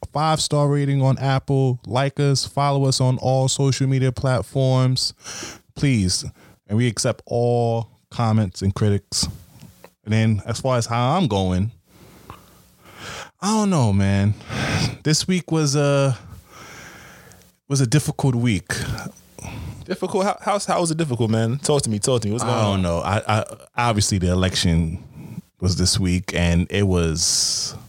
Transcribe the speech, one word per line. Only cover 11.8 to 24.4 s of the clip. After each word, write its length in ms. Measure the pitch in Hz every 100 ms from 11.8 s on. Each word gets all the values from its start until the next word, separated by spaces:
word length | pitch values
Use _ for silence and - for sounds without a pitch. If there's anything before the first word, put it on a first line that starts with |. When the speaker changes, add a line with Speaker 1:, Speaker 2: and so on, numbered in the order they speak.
| _ - - - - - - - _ _ - - - - - _
Speaker 1:
I 60 | 185
don't 220 | 220 208
know, 240 | 175 117
man. 400 | 98 98 98 98 101 - - - - - -
This 240 | - 156 -
week 200 | 185 -
was 280 | 160 151 139
a, 400 | 143 139 139 117 - - - - - - - - - - - - - _ _
was 100 | 139
a 80 | 131
difficult 480 | 151 - - 139 120
week. 320 | 120 98 - - - - - - - - - - - - -
Speaker 2:
Difficult? 400 | 185 185 202 196
How, 120 | 190
how's, 240 | - 202 -
how 160 | 175
was 100 | 170
it 60 | 160
difficult, 320 | 165 117 117
man? 260 | 113 113 135
Talk 240 | - 147
to 60 | 127
me, 100 | 107
talk 220 | 117 127
to 40 | 107
me. 60 |
What's 100 | 110
going 100 | 113
Speaker 1:
I 100 | 113
don't 100 | 107
Speaker 2:
on? 80 | 98
Speaker 1:
know. 160 | 90 85
I, 240 | 80 104 -
I, 200 | 107 - - - -
obviously 400 | 120 104 101 101
the 120 | 87
election 720 | 90